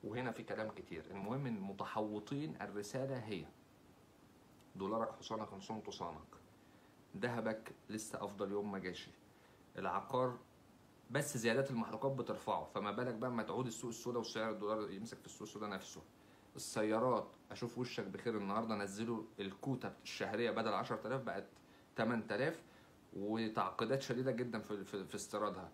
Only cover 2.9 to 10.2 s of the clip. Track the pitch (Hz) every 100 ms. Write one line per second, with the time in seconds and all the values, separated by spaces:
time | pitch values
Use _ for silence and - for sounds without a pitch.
2.9 | 131 135 131 110 95 78 - - - -
3.9 | - - - - - - - - 95 98
4.9 | 113 113 - - 110 104 98 - 110 101
5.9 | - 87 80 80 - - - - - -
6.9 | - - - 120 117 110 110 - - -
7.9 | 107 - - 101 101 98 101 104 98 92
8.9 | 87 - - - - - - - - 92
9.9 | 92 - 127